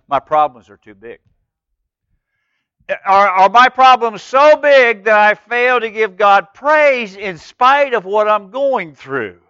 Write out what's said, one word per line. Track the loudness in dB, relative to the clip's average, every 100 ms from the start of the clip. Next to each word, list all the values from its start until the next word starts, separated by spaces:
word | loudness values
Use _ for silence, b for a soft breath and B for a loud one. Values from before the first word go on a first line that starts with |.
| -8
my | -8
problems | -2 -2 -2 -6 -20
are | -20
too | -20
big? | -20 -20 -20 _ _ _ _ _ _ _ _ _ _ _ _ _ _ _ _ -14 -10 -2
Are, | 0 2
are | 2 2
my | 4 2
problems | 4 4 4 0 -8
so | -6 2 2 2
big | 2 2 2 -2
that | -2 2
I | 2
fail | -2 -6 -4 -2 -2
to | -4
give | -6 -6 -2
God | 2 2 -2
praise | _ -2 0 2 -2 -6 -10
in | -12 -12
spite | -14 -2 0 2 0
of | -4
what | -4 -2 -2
I'm | -2 -6
going | -6 -4 -4 -8
through? | -16 -10 -8 -8 -12